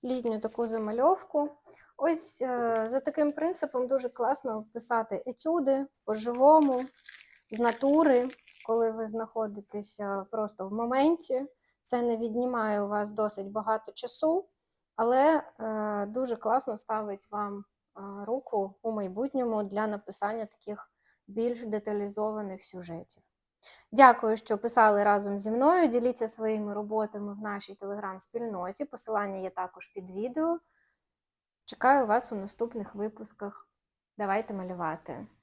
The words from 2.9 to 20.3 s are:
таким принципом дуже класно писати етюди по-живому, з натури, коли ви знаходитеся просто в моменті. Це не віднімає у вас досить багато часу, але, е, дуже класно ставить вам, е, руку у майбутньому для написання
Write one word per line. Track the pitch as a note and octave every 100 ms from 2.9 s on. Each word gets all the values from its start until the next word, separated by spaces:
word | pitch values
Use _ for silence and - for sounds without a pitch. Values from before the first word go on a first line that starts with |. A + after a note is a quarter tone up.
| B3+
таким | C4+ D4 D4
принципом | D4 D#4+ F4+ D4 B3+ B3
дуже | C4+ B3
класно | - A#3 C4+ B3+ A3 G#3+
писати | A#3 - A#3 A3 G3+ -
етюди | B3 D#4+ E4+ C4+ C4+ C#4 - -
по-живому, | G#3+ A3+ A#3+ C4+ D#4 D4 B3+ C4 - - - - - _
з | G#3+
натури, | A#3 A3+ C4+ D4+ D#4+ B3 B3+ - - - -
коли | A3+ A3+
ви | A3 A3
знаходитеся | A3 A3 A3+ A3 G#3 G3+ G#3 G3+ - G3+ G3 G3
просто | A3 G#3+ - F#3+
в |
моменті. | G#3+ A#3 C4 C#4+ E4 - B3+ C#4 _ _ _
Це | - B3
не | A#3+ A3+
віднімає | A#3 A3 B3 A#3+ G#3+ G#3
у | G3+
вас | G#3 G#3
досить | G#3+ G#3+ G3+ G3
багато | G#3 G#3+ A3 -
часу, | - - - D#4 E4+ G4 _ _ _ _ -
але, | A3+ B3+ C#4+ D#4+ - _
е, | A3 G#3+ G#3+ G#3 G3+
дуже | A3 B3+ A3
класно | A3 B3 C4 G#3+
ставить | - G#3+ G#3+ G3+ -
вам, | G#3 G#3 G3+ G3+ _ _ -
е, | G3 G3+ G3+
руку | B3+ - A3 G3 G3
у | A3+
майбутньому | A3 G3 F#3+ C4+ C#4 B3 A3
для | G3+ G3+ G#3+
написання | G#3 - - G3+